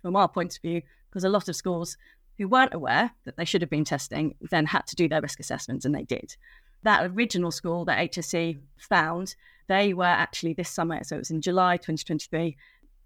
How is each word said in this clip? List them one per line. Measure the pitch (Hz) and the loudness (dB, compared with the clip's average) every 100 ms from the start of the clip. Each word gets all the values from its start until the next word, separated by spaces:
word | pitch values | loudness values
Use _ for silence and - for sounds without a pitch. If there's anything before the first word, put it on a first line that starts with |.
from | 180 190 | -2 2
our | 185 | 2
point | 196 175 - | 2 -4 -4
of | |
view, | 165 170 - _ _ | -4 -4 -6 _ _
'cause | 190 | -2
a | 190 | 2
lot | 202 180 | 2 0
of | 165 | -4
schools | 185 170 170 - _ _ _ - | -2 -2 -4 -10 _ _ _ -6
who | 196 | 2
weren't | 254 254 | 4 4
aware | 165 127 131 233 - - | 2 0 2 2 -2 -12
that | - | -6
they | 170 | 0
should | 185 | 0
have | 160 | 0
been | 151 151 | 0 0
testing | 143 - 143 156 - - | -2 -4 -4 -4 -4 -2
then | 165 156 | 0 2
had | - - | 0 -2
to | - | 0
do | 160 | 2
their | 156 | 2
risk | 147 - | -2 -6
assessments, | - - - 123 131 | -8 -8 -6 -4 -2
and | 147 | -2
they | |
did. | - 123 - - - - _ _ | -2 -6 -6 -18 -20 -20 _ _
That | 220 208 180 | 2 4 2
original | 190 233 180 170 | 0 0 0 -2
school | 160 180 170 170 | -2 -4 -2 0
that | 120 | 0
H | 170 - | 0 -4
S | 160 | -4
C | 170 165 143 - - | -2 -2 -4 -12 -18
found, | - 190 160 170 185 - _ _ - | 0 2 2 -2 -8 -12 _ _ 0
they | 190 202 | 4 4
were | 180 | 4
actually | 180 175 - - 170 | 4 4 2 -2 -4
this | 160 - | -4 -4
summer, | - 165 165 | -4 -4 -4
so | - 151 | -6 -8
it | |
was | - | -6
in | 160 | -4
July | 180 185 180 175 | 0 4 4 2
twenty | - 160 | -2 -6
twenty-three, | - 156 - 160 165 - _ _ _ _ | -4 -6 -2 -2 -2 -4 _ _ _ _